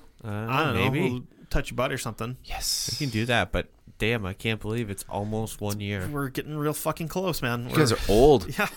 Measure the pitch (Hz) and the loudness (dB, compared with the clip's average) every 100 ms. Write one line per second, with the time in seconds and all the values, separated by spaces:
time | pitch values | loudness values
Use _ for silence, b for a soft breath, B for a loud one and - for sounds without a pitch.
0 | - - 110 104 113 135 160 92 - - | -6 -14 -8 -6 0 2 2 2 2 2
1 | - 123 - - - 156 - 120 131 131 | 0 -2 -8 -18 -2 0 0 -2 -2 -2
2 | - 107 113 127 - - - - - - | -6 -6 -6 -8 -8 -6 -2 -2 -2 -4
3 | 147 107 117 117 92 90 - - - - | -2 0 2 2 2 -2 -4 -8 -18 -4
4 | 110 117 95 98 113 110 107 113 107 98 | -2 0 -2 -4 -4 -4 -4 -4 -4 -6
5 | - 98 104 110 110 - 104 104 101 101 | -6 -6 -4 -4 -4 -6 -4 -4 -4 -4
6 | 92 147 139 139 139 151 147 147 160 151 | -4 -4 -4 -6 -6 -2 -2 -2 -2 -4
7 | 160 185 185 156 123 120 123 123 143 110 | -4 -4 -2 -2 -2 -2 0 4 4 4
8 | - 104 143 131 - 135 202 | 4 8 8 8 4 -2 -2